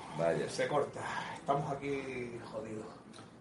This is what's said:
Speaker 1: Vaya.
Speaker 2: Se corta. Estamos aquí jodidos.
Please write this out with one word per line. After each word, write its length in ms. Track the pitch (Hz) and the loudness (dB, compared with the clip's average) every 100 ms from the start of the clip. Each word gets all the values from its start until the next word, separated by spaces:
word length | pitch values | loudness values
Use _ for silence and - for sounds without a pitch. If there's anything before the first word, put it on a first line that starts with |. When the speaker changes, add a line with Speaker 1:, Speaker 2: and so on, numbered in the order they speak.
| - 156 | -6 4
Speaker 1:
Vaya. 300 | 82 160 120 | 4 6 2
Speaker 2:
Se 180 | - - | 2 4
corta. 340 | 147 - - - - - - | 4 4 0 -4 -2 -4 -2
Estamos 340 | - 135 156 | 2 2 2
aquí 640 | 139 139 139 131 123 120 117 | -2 0 0 -2 -4 -4 -6
jodidos. 400 | 113 110 110 107 - - - - - - | -6 -6 -4 -6 -8 -12 -16 -16 -16 -14